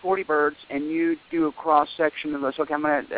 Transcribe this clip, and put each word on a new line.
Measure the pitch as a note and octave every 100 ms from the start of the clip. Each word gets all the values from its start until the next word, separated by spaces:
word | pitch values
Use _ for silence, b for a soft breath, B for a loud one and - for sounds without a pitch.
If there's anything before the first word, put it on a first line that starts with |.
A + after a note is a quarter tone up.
forty | F#3 F#3+
birds | F#3 D3+ D3 D3+ -
and | C#3+ D3+
you | E3 E3 D#3+ -
do | E3 D#3
a |
cross | - D#3+ D3 D3 -
section | D3+ - D3+ C#3+
of |
this, | C#3 D3
okay, | D3
I'm | D3+
gonna, | D3+ C#3+ -